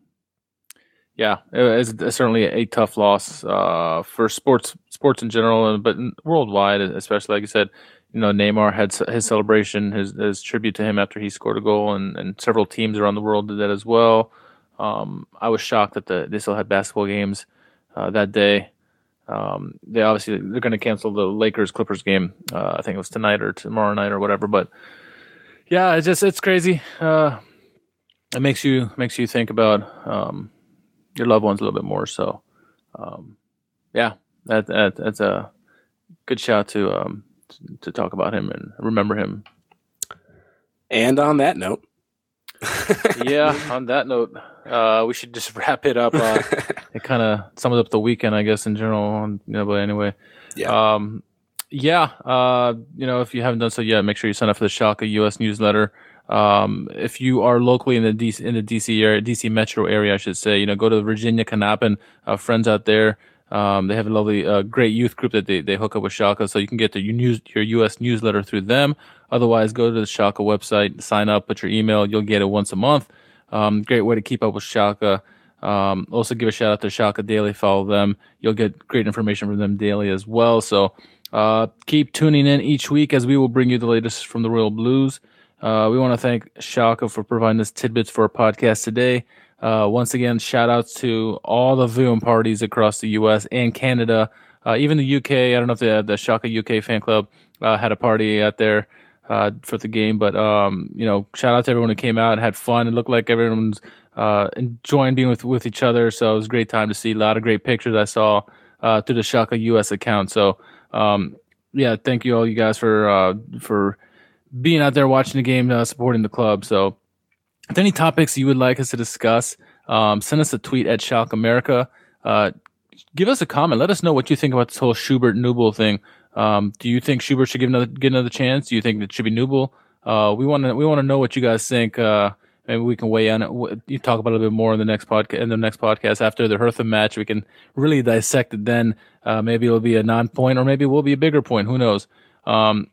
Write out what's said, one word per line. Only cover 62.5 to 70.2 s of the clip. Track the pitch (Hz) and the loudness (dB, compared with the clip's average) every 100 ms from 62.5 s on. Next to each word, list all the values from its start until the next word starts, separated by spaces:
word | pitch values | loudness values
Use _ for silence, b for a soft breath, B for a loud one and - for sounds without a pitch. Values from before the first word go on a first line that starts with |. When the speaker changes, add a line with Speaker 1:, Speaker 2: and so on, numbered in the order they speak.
| 113 113 | 0 2
Speaker 1:
out | 107 110 | 2 4
there. | 107 107 104 b b b | 4 4 0 b b b
Um, | 101 101 98 95 | -2 0 0 0
they | |
have | 110 107 | -2 -2
a | |
lovely, | 107 107 104 92 | 0 0 0 0
uh, | 101 | 0
great | 104 123 113 | 0 0 0
youth | 113 120 | 2 -2
group | - 123 | -2 -4
that | 107 | -2
they, | 95 92 | -2 -2
they | 73 98 | -2 -4
hook | 107 | -4
up | 107 | -4
with | 98 | -6
Schalke, | - 101 101 101 | 0 0 0 -2
so | 104 | -2
you | 101 | -2
can | 117 | -2
get | 110 | -2
the | 101 | -2
u-, | 101 | -4
news, | 117 123 113 - | 0 0 0 -2
your | 110 | -4
U | 107 113 | 0 2
S | 107 - | 0 0
newsletter | 120 113 113 101 | -4 -2 0 -2
through | 98 104 | -2 -4
them. | 98 127 143 147 b b b | 0 2 2 -2 b b b
Otherwise, | 120 120 113 110 | 0 2 2 2
go | 117 117 | 0 0
to | |
the | 113 107 | 0 -4
Schalke | - | 0